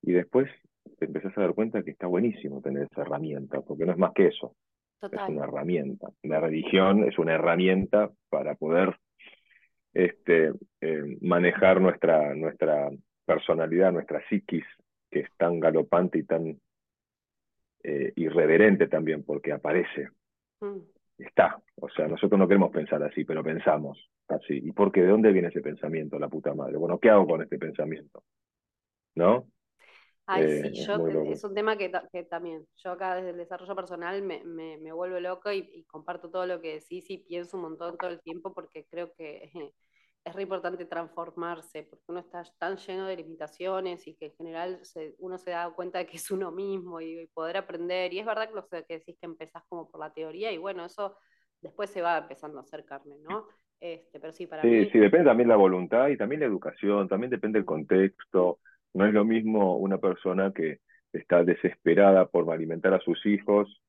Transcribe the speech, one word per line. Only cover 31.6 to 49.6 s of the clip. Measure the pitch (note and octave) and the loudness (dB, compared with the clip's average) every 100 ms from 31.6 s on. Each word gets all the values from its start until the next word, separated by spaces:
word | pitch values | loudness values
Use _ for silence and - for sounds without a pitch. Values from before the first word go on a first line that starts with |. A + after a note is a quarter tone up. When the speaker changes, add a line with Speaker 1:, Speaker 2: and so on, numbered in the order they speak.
| G#3+ G#3+ | -2 -2
Speaker 2:
que | F#3 | -4
ta-, | F3+ - | -6 -8
que | F3+ | -14
también, | E3+ E3+ E3+ D#3+ - _ | -10 -10 -10 -14 -16 _
yo | F#3 | -12
acá | F3+ F#3+ F3+ | -8 -6 -6
desde | F#3 | -8
el | F3 | -12
desarrollo | E3+ F3+ F3+ F#3+ | -12 -14 -10 -10
personal | F3 F3 F3 G3 | -10 -10 -8 -6
me, | G3 D#3 | -8 -10
me, | E3+ E3 D#3+ D#3 | -12 -14 -14 -14
me | D#3 | -14
vuelvo | E3 F3+ F#3 | -8 -6 -6
loco | F3+ F#3 G#3 | -8 -8 -6
y, | G3 - | -8 -8
y | - _ | -20 _
comparto | D#3 D3+ E3+ E3+ | -18 -14 -14 -10
todo | F3+ F3+ | -8 -6
lo | F3 | -6
que | E3 D#3 | -10 -12
decís | _ F3+ - | _ -16 -14
y | F#3+ | -16
pienso | _ F3 F3 F#3+ | _ -12 -10 -12
un | |
montón | E3 D#3+ F3 E3+ | -12 -10 -12 -10
todo | F3+ | -12
el | F3 | -12
tiempo | - E3+ F#3 | -16 -14 -14
porque | F#3 D#3 D#3+ D3 | -16 -18 -20 -16
creo | E3 E3+ _ | -14 -14 _
que, | D#3 - D3+ | -18 -18 -20
eh, | E3+ C#3+ _ _ _ _ _ | -18 -18 _ _ _ _ _
es | - F3 | -16 -12
re | |
importante | F#3+ F#3+ E3+ F3 E3+ | -8 -6 -6 -10 -10
transformarse, | E3 E3 - E3+ E3+ E3+ E3 D#3 D#3 | -10 -10 -12 -12 -10 -10 -10 -14 -18
porque | D3+ - - | -18 -20 -14
uno | F3 | -14
está | F3 F3 E3+ _ | -12 -18 -18 _
tan | F3 F#3+ | -8 -8
lleno | - F#3 F#3+ | -10 -10 -8
de | F3+ | -10
limitaciones | D#3+ D#3+ D3+ _ F3+ F#3+ F#3 F3 - | -12 -14 -14 _ -6 -4 -6 -10 -16
y | D#3+ | -18
que | D3+ | -18
en | _ | _
general | E3 E3 F3+ F#3 | -12 -10 -10 -10
se, | - E3+ D#3 - | -14 -16 -16 -14
uno | F#3 F3+ | -14 -12
se | F3+ | -8
da | E3+ F3 E3 | -8 -8 -8
cuenta | F3+ - | -8 -8
de | E3+ | -10
que | E3 | -12
es | - | -8
uno | F#3+ F#3 | -6 -6
mismo | E3 G3 G3 F3+ E3+ | -8 -8 -8 -10 -12
y, | E3 E3 | -12 -14
y | E3 | -14
poder | - D#3+ F#3 | -10 -6 -6
aprender. | F#3+ E3+ F3 F3+ F3+ | -8 -10 -6 -4 -4
Y | F3+ | -6
es | G#3+ | -6
verdad | G#3+ A3 | -6 -6
que | G#3+ | -10
lo | - | -12
que | E3+ D#3 | -14 -12
decís | E3 E3 E3+ | -16 -16 -18
que | E3+ | -18
empezás | D#3+ D#3+ E3+ | -16 -18 -18